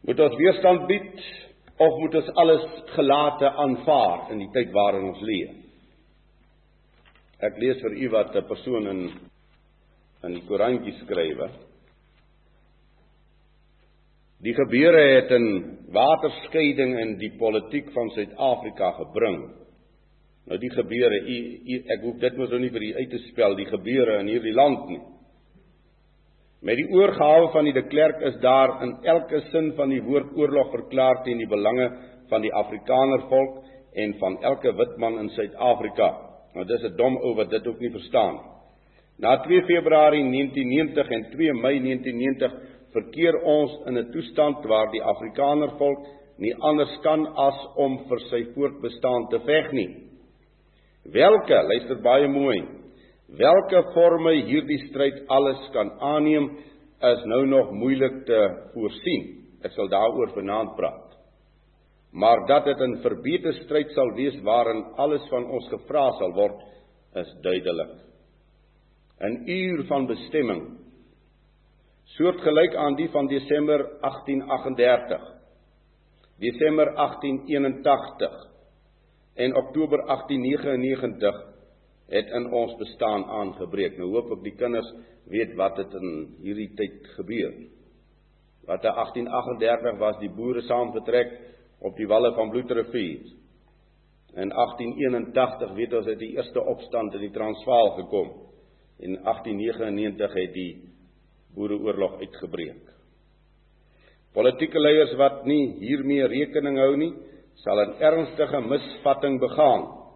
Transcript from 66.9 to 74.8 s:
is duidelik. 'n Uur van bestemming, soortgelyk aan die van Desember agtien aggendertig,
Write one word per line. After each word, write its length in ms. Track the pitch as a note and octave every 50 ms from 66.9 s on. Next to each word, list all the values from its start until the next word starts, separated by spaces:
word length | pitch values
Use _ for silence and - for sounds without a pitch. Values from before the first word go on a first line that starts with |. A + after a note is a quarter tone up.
| _ _ _ _ _
is 180 | F#2+ F2 - - F2 -
duidelik. 560 | F#2 F#2 F#2 E2+ F2+ E2+ E2 D#2 - - - - - _ _ _ _ _ _ _ _ _ _ _ _ _ _ _ _ _ _ _ _ _ _
'n 280 | - G#2 A#2+ B2+ - -
Uur 360 | F3 F#3+ F#3 F#3 F3+ D3+ C3+
van 200 | - D3 C#3 C3
bestemming, 720 | A#2+ A#2 A2 - - - D#3 C#3 A2+ F#2+ E2 - - - - - - _ _ _ _ _ _ _ _ _ _ _ _ _ _ _ _ _ _ _ _ _ _ _
soortgelyk 720 | _ - - D#3 F3+ F3 - - D#3+ D3+ D#3 E3+ - -
aan 200 | - D3+ D3 C#3
die 140 | C#3 E3 E3
van 180 | - D3+ C#3
Desember 720 | C3+ C#3 C3+ C3 - D3 D3 D3 D3+ D3+ C#3+ C3+ - - -
agtien 420 | - C3+ - - - - C#3 C3+ C3+
aggendertig, 800 | - C3 B2+ - C3+ C3 A#2